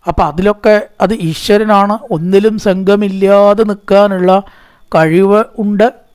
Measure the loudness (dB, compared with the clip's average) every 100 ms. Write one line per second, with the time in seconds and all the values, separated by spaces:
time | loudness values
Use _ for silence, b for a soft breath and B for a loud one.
0 | -6 -4 -4 -2 -2 0 2 0 -2 _
1 | -4 -2 -6 -6 0 0 2 0 0 -4
2 | -6 -6 0 0 0 -2 -4 -2 0 0
3 | -2 -4 0 2 2 2 -2 -4 0 2
4 | 2 0 0 0 -2 b b b _ 0
5 | 2 2 2 0 -2 -6 -4 0 0 -2
6 | _